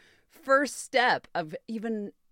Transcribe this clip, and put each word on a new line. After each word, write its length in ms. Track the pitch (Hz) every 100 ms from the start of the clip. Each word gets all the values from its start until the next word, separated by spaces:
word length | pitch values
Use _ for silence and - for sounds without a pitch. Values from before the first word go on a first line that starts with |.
| _ _ _
first 520 | - 269 269 269 -
step 480 | - 262 240 156 -
of 200 | 180 156 170 -
even 440 | 220 226 214 202 - _